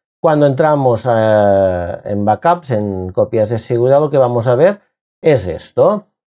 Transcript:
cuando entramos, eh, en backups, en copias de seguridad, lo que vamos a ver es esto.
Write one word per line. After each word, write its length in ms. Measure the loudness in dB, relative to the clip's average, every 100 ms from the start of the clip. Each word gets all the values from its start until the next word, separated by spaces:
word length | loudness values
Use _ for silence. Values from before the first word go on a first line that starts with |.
| _ _
cuando 240 | 0 2 2
entramos, 600 | 2 0 2 0 0 0
eh, 920 | 0 2 2 4 2 2 -2 -6 -10 -8
en 180 | -4
backups, 480 | -2 0 0 -2 -2
en 400 | -4 -4 -6 -8
copias 380 | -4 -2 0 -2
de 100 | -4
seguridad, 400 | -4 -2 2 2
lo 100 | 2
que 80 | 0
vamos 300 | 0 0 -2
a 80 | 2
ver 240 | 2 0 _ _ _ _
es 260 | 0 0 -2
esto. 580 | -10 -8 0 0 0 -8 _ _